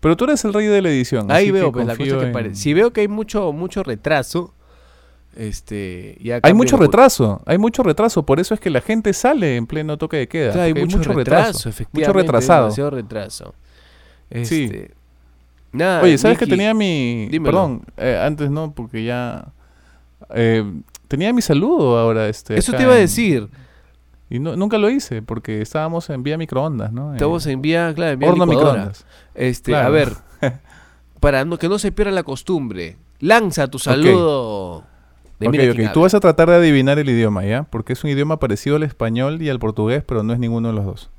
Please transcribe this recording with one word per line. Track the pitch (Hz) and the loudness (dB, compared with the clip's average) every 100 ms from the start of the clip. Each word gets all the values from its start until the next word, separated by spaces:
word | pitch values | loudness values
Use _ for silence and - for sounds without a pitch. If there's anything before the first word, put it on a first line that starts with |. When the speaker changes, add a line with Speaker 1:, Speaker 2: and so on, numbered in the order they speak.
Speaker 1:
Pero | 156 160 | 0 0
tú | |
eres | 254 294 | 0 0
el | 214 | -2
rey | 208 214 | -2 2
de | 202 | 2
la | 185 | 2
edición, | 139 127 127 104 | 0 -2 -4 0
Speaker 2:
Ahí | 156 | 2
Speaker 1:
así | 202 | 2
Speaker 2:
veo, | 190 170 | 2 0
Speaker 1:
que | |
Speaker 2:
pues, | 123 120 | -2 -6
la | 117 | -4
cosa | 135 | -4
Speaker 1:
confío | 135 | -2
Speaker 2:
que | 127 | -2
pare-, | 120 110 | -4 -8
Speaker 1:
en | 101 | -6
Speaker 2:
si | 143 | -2
veo | 156 233 | 2 2
que | 233 | 0
hay | 208 | -4
mucho, | 208 214 214 185 | -4 -6 -4 -4
mucho | 147 180 202 | -6 -8 -8
retraso, | 190 107 147 151 127 170 170 _ _ _ _ _ _ _ _ - | -8 -6 -2 -2 -2 -6 -8 _ _ _ _ _ _ _ _ -14
este, | 107 - - 104 95 90 104 - | -12 -12 -10 -10 -10 -12 -16 -14
ya | 113 120 | -6 4
Speaker 1:
Hay | |
Speaker 2:
cambio | 143 202 | 6 6
Speaker 1:
mucho | - - | 4 4
Speaker 2:
la | |
po- | |
Speaker 1:
retraso, | 151 - 262 - 113 98 - | 6 8 6 6 0 0 0
hay | 175 | 2
mucho | 220 226 | 2 0
retraso, | 226 151 226 185 | 0 2 2 0
por | 147 139 | 2 0
eso | 180 | 2
es | 214 | -2
que | 190 | -2
la | 135 | -2
gente | - 226 214 | -2 -2 0
sale | 185 170 233 175 120 | 0 0 2 0 -2
en | 117 | -4
pleno | 156 156 151 | -6 -6 -6
toque | 160 156 | -4 -4
de | 123 | -4
queda, | 165 131 | -2 -2
Speaker 2:
Claro, | 131 170 | 0 0
hay | |
Speaker 1:
porque | 160 | 0
hay | 175 | 0
Speaker 2:
mucho | 196 | 0
Speaker 1:
mucho | 156 | 0
Speaker 2:
retraso, | 175 120 165 220 | 0 2 4 2
Speaker 1:
retraso, | - | -2
mucho | 127 | -8
Speaker 2:
efectivamente, | 104 - 147 156 190 | -8 -8 -2 2 2
Speaker 1:
retrasado. | 165 113 127 165 | 4 2 4 4
Speaker 2:
demasiado | 113 107 143 | 4 0 -4
retraso. | 135 110 110 98 - - - _ _ _ _ _ _ _ - | -6 -8 -10 -10 -14 -18 -20 _ _ _ _ _ _ _ -8
Speaker 1:
Sí. | 117 160 | -2 -2
Speaker 2:
Este, | 127 53 50 _ _ _ _ _ _ _ _ | -2 -6 -14 _ _ _ _ _ _ _ _
nada, | 127 175 175 | -2 0 4
Speaker 1:
Oye, | 175 143 | 4 6
¿sabes | 214 233 | 4 2
que | 220 | 2
Speaker 2:
Miki, | 185 | 2
Speaker 1:
tenía | 208 | 2
mi, | 220 202 160 123 120 107 | 0 0 0 -2 -4 -4
Speaker 2:
dímelo. | 156 | -4
Speaker 1:
perdón, | 151 165 170 123 - - | 0 0 0 -4 -12 -6
eh, | 131 107 | -4 0
antes | 107 151 147 | -2 -2 -4
no, | 147 156 | -4 -6
porque | 143 113 117 | -10 -10 -8
ya, | 113 123 123 - - _ _ _ _ _ _ _ - | -6 -6 -8 -10 -16 _ _ _ _ _ _ _ -10
eh, | - 117 113 104 80 - - _ | 0 2 2 0 -8 -16 -20 _
tenía | 139 190 | -4 0
mi | 247 | 0
saludo | - 143 214 339 139 117 | 2 2 2 2 4 4
ahora, | 117 113 107 | 2 0 -2
este, | 110 - 110 | -4 -4 -2
Speaker 2:
Eso | - | 0
Speaker 1:
acá | 131 | 2
Speaker 2:
te | |
iba | 254 | 6
a | 247 | 6
Speaker 1:
en | |
Speaker 2:
decir. | 190 214 226 135 104 - - _ _ _ _ _ _ | 4 2 0 0 -2 -16 -20 _ _ _ _ _ _
Speaker 1:
Y | 120 | -6
no, | 156 165 | -6 -2
nunca | 208 214 | -2 2
lo | 208 | 2
hice, | 269 - 113 | 0 -4 -10
porque | 107 113 - 107 | -8 -10 -6 -6
estábamos | 110 156 160 170 - | -4 -4 -4 -6 -8
en | 139 | -8
vía | 131 156 | -6 -6
microondas, | 160 131 151 131 107 | -4 -4 -4 -4 -6
¿no? | 113 147 | -8 -8
Speaker 2:
Estamos | 123 143 170 151 | -4 -2 -2 -4
Speaker 1:
Eh, | |
Speaker 2:
en | 131 | -4
vía, | 147 165 170 | 0 0 -2
claro, | 156 165 | -2 -4
en | 135 | 0
vía | 147 | 2
Speaker 1:
horno | 175 | 2
Speaker 2:
licuadora. | 175 147 147 | 2 4 2
Speaker 1:
microondas. | 123 98 101 _ _ _ | 2 -4 -10 _ _ _
Speaker 2:
Este, | - 127 120 - | -6 -4 -4 -2
Speaker 1:
Claro. | 147 127 | 0 2
Speaker 2:
a | |
ver, | 151 139 - _ - | 2 0 -4 _ -6
Speaker 1:
<laughs> | 131 127 _ - _ _ _ - | -6 -6 _ -20 _ _ _ 0
Speaker 2:
para | 147 135 147 | 2 2 -2
no, | 170 | -4
que | 165 | -4
no | 202 | -2
se | 202 | -4
pierda | 175 202 | -2 -2
la | 190 | -2
costumbre, | 151 135 - 180 127 92 82 - _ _ | -6 -10 -4 -4 -4 -8 -12 -14 _ _
lanza | 156 226 208 165 135 | 2 2 2 -2 -4
tu | 139 | -4
Speaker 1:
Ok. | |
Speaker 2:
saludo | 139 131 165 190 165 139 117 104 92 82 - _ _ _ _ - | -2 2 4 4 4 0 -4 -6 -8 -12 -18 _ _ _ _ -4
de | 110 | -2
Speaker 1:
Ok, | |
Speaker 2:
Mira | 143 127 | 4 2
Speaker 1:
ok, | 117 | 4
Speaker 2:
Quién | 107 | 2
Speaker 1:
tú | 160 | 4
Speaker 2:
Habla. | |
Speaker 1:
vas | 180 | 4
a | 208 | 6
tratar | 190 151 165 | 4 4 6
de | 175 | 6
adivinar | 170 139 131 143 | 6 4 4 2
el | 139 | 2
idioma, | 117 110 101 101 | 2 2 0 -2
¿ya? | 117 | -4
Porque | 151 113 110 | -4 -8 -6
es | 127 | -6
un | 151 | -4
idioma | 139 147 156 | -2 -2 -2
parecido | 127 113 - 147 | -2 -4 -2 -2
al | |
español | 151 - 113 113 135 160 | -2 -4 -4 -2 -2 -4
y | 156 | -4
al | 131 | -4
portugués, | 110 104 107 135 - | -4 -2 -2 -2 -2
pero | 120 | -4
no | 107 | -2
es | 120 | -2
ninguno | 117 117 117 | -2 -2 -4
de | |
los | 110 | -4
dos. | 98 92 - | -6 -8 -16